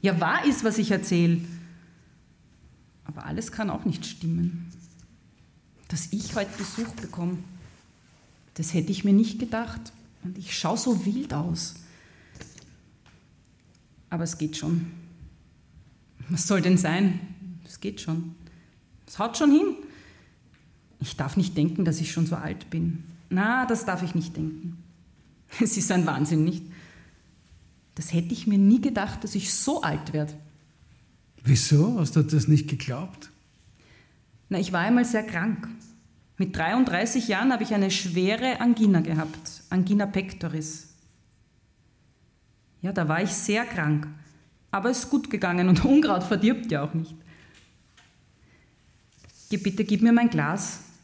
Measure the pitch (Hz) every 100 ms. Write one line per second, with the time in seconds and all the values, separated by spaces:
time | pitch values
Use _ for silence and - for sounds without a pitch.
0 | 196 170 170 302 294 262 226 220 208 196
1 | - 175 170 170 - - - - - _
2 | - _ _ _ _ _ - - _ _
3 | - 151 - 165 226 - 208 - - -
4 | - - 165 165 175 - - - - -
5 | - - _ _ _ _ _ _ - 170
6 | - 208 - 233 202 - 196 - 226 -
7 | - - 175 180 - - - - _ _
8 | _ _ _ _ _ - 160 175 156 196
9 | 208 196 226 - 240 226 233 - - -
10 | - _ 180 185 180 - 160 220 254 214
11 | 190 233 294 151 170 165 - - - -
12 | - - - - - - - - _ _
13 | - - _ _ - _ _ _ _ _
14 | _ 170 170 - 156 - 156 170 - -
15 | - - - - _ _ _ - - _
16 | _ - 117 170 - 196 180 180 156 170
17 | 196 170 - - - 170 - - - 196
18 | - 160 170 165 - - _ _ _ -
19 | - - 226 226 294 294 392 - - -
20 | - - - _ _ _ _ _ _ _
21 | - - 139 - 175 - 156 165 170 156
22 | 160 - 170 165 156 156 - 165 170 160
23 | - - - 185 214 247 254 233 - 180
24 | 180 170 160 - 160 156 175 - - -
25 | - _ _ _ _ - 226 208 - 185
26 | 165 131 147 165 160 - - - - -
27 | - _ _ _ _ - - _ _ -
28 | 156 165 170 233 - 202 196 240 285 214
29 | 190 - 202 208 - - - 311 160 151
30 | - 156 151 - - - _ _ _ -
31 | _ _ _ - 120 127 - 147 180 233
32 | 147 165 151 156 123 151 - 135 - 127
33 | 185 - - - _ _ _ - _ -
34 | _ _ _ _ _ 294 190 185 190 247
35 | 240 220 220 175 202 214 - - - -
36 | _ _ _ _ 190 - 160 226 254 175
37 | 233 262 - 190 247 240 220 208 196 185
38 | 185 170 185 220 254 247 240 226 214 180
39 | 160 160 156 - - - - 185 185 202
40 | 202 196 190 - 170 156 151 - - _
41 | _ _ _ _ _ _ _ _ _ _
42 | _ _ _ _ _ _ _ _ 175 185
43 | 156 156 196 - - 214 240 - 151 151
44 | 151 - - - _ _ _ 196 214 247
45 | - 277 - 214 185 175 185 180 - 277
46 | 302 185 180 202 214 254 - 151 147 165
47 | 160 - - - - - _ _ _ _
48 | _ _ _ _ _ _ _ _ _ _
49 | _ _ - - - 208 202 196 214 208
50 | 226 233 233 165 147 190 - - - -